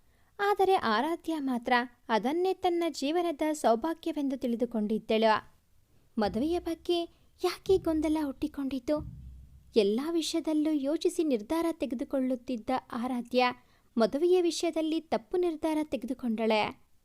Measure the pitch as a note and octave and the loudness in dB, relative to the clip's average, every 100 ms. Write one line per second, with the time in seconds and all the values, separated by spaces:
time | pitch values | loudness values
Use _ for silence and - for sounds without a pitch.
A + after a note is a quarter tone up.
0 | _ _ _ - G4+ G4 F#4+ F#4+ A3+ G#3+ | _ _ _ -4 0 4 4 4 4 2
1 | D4 E4 - D#4+ C4+ A#3+ A#3+ B3 B3 _ | 2 -2 -4 -4 -2 -2 2 0 0 _
2 | - A3 A#3+ E4+ F#4 F#4 F#4 E4+ E4+ - | -2 0 0 0 0 0 0 0 -2 -2
3 | C#4 E4+ F4 D4 D#4 D4+ A#3+ A3+ D#4+ D#4+ | -2 0 0 0 -2 0 2 2 0 -4
4 | E4 D#4 C#4 C4 B3+ A#3 A#3+ A3 G#3 G#3+ | -6 -4 -2 -2 -2 -2 -2 -2 -2 -2
5 | - A3 A3 G#3+ - _ _ _ _ _ | 0 2 4 2 -2 _ _ _ _ _
6 | _ - G#3 G#3+ D4+ F4 F4 E4 - F4 | _ -4 -2 0 -2 -2 -4 -6 -2 -2
7 | E4+ _ _ _ F4+ - - F#4+ E4 D#4+ | -2 _ _ _ -4 -4 0 2 2 0
8 | D#4 D#4 D4 B3+ D4 - C4+ C4+ - D4+ | 0 0 -2 -4 -6 -4 -6 -4 -2 -2
9 | - - - - - - _ A3+ G3+ A3 | -2 -12 -16 -18 -20 -20 _ 2 2 2
10 | D4+ E4+ D4+ E4 D#4 D#4 D4+ D4+ C4+ E4 | 0 -2 0 -2 0 0 2 0 0 0
11 | F#4 F4 D#4 A#3 G#3 D#4+ E4+ D#4+ C4 A#3+ | 0 0 0 0 0 -2 -2 -2 -4 -4
12 | D4 C#4 B3+ B3+ - B3 - C4 - A#3+ | -4 -2 -2 -2 -6 -8 -4 -4 -4 -6
13 | B3 B3 A#3+ B3 B3 B3+ _ _ _ - | -4 -4 -2 2 2 0 _ _ _ 2
14 | A3 C#4 F4 F#4 F4 D4+ E4+ D#4+ D#4+ D#4+ | 2 4 4 4 2 0 -2 -2 -2 -2
15 | - A3 - F#4 F4 D4+ D#4+ D#4 D4+ B3 | -2 -6 -2 -2 0 0 -2 -2 -2 -4
16 | A#3 C4 A#3+ A3 A3 G#3+ - - _ _ | -6 -6 -4 -2 2 2 0 -6 _ _